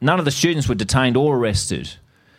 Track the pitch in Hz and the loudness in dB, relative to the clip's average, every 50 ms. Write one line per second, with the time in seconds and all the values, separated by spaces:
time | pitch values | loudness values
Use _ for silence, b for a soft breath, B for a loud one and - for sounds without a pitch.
0 | - 143 175 185 165 147 139 - - 170 170 151 131 - 123 98 104 98 - 135 | 0 0 0 2 0 -2 0 0 0 0 2 0 0 -2 -2 -2 -2 0 0 2
1 | 131 127 117 127 143 151 139 123 117 110 101 95 - - 92 65 65 - - - | 2 2 2 2 2 2 2 0 0 0 0 -2 -2 -4 -6 -6 -8 -10 -14 -18
2 | b b b b b b b | b b b b b b b